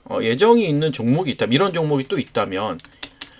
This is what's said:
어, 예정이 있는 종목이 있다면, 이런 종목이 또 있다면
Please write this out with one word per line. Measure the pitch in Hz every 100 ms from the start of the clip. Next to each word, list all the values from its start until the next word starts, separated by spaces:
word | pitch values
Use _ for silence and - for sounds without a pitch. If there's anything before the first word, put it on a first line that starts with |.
어, | - -
예정이 | 110 127 220 240 180
있는 | 147 156
종목이 | 127 117 156 185
있다면, | - 107
이런 | 135 196
종목이 | 170 156 143 131
또 | 185
있다면 | - 117 98 95 90 82 - _ - - - -